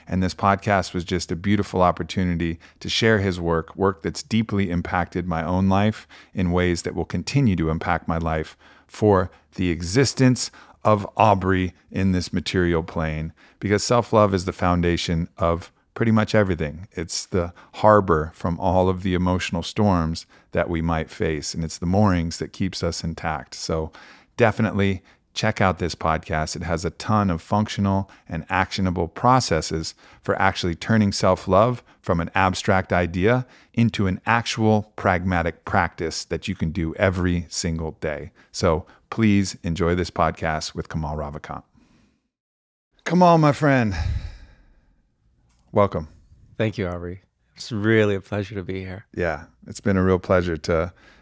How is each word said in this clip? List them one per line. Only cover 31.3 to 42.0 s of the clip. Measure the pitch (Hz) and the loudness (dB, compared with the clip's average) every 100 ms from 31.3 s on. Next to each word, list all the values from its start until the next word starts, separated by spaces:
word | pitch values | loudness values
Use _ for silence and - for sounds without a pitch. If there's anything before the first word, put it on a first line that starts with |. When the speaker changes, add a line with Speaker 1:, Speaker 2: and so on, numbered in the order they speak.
| 92 - 92 120 123 - _ | 2 2 4 4 0 -10 _
Speaker 1:
from | - 87 | -2 -2
an | 85 | 0
abstract | 95 95 90 - 95 92 | 2 2 2 0 0 2
idea | 90 87 90 98 127 127 _ _ | 0 0 0 2 2 -2 _ _
into | - 117 - 95 | 0 0 2 -2
an | 95 | -2
actual | - 117 - - 110 107 - - | 0 0 -2 0 2 2 0 -4
pragmatic | 101 90 92 87 85 - - | 0 0 0 0 0 -4 -2
practice | 101 85 - 82 - | 0 0 -2 -6 -6
that | - 85 - | -6 -8 -6
you | |
can | 92 80 | -4 -4
do | 92 80 | -2 -4
every | - 98 90 90 87 80 | 0 0 2 0 -2 -4
single | - 87 80 80 - | -6 -4 -4 -6 -6
day. | 80 71 73 - _ | -8 -8 -10 -18 _
So | - 95 80 - - _ | -2 0 0 -4 -18 _
please | - 110 101 95 - | 0 4 4 2 -4
enjoy | 92 82 85 90 | -6 -2 0 0
this | 85 | -2
podcast | - 80 82 82 78 - | 0 0 0 -4 -4 -6
with | - - | -10 -8
Kamal | 82 80 78 | -6 -6 -6
Ravikant. | 73 73 - 69 - _ _ _ | -8 -12 -14 -16 -16 _ _ _